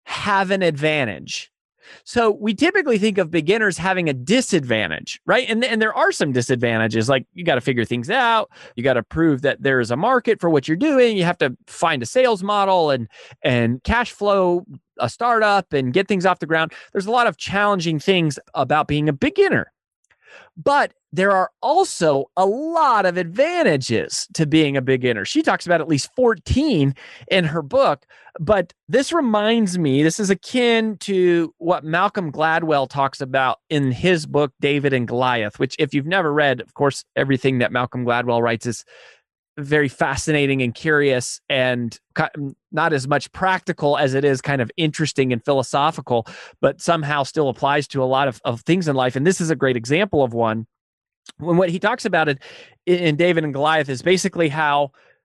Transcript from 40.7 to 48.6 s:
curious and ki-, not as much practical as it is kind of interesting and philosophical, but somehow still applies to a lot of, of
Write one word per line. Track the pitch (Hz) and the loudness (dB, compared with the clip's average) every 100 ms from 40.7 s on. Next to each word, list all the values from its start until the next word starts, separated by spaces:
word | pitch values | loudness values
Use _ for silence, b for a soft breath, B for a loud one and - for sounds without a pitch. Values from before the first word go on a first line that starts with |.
curious | - 160 147 143 127 - - - | -4 0 2 2 0 -4 -10 -4
and | 139 127 123 117 - _ - | -2 0 -2 -4 -10 _ -4
ki-, | 156 147 139 - _ | -4 -4 -12 -12 _
not | 151 165 | -2 0
as | 143 131 | 0 0
much | 147 - | -2 -4
practical | - 185 185 - - 147 147 | -4 -2 -2 -4 -2 0 0
as | 143 | 0
it | 135 | 2
is | 143 131 | 0 0
kind | - 143 | -2 -2
of | 113 - | -2 -2
interesting | 156 156 151 - 131 | -4 -2 -4 0 0
and | 117 | 0
philosophical, | - 139 120 143 151 160 - 117 - B B B | 0 0 0 0 0 -2 -2 -2 -4 B B B
but | 139 156 | -2 0
somehow | - 165 143 147 | -2 0 0 -2
still | 131 160 139 | -2 -2 -2
applies | - 139 147 139 | 0 0 0 -2
to | 139 | -2
a | 131 | 0
lot | 131 139 | 0 0
of, | 117 131 | -2 -6
of | 117 | -4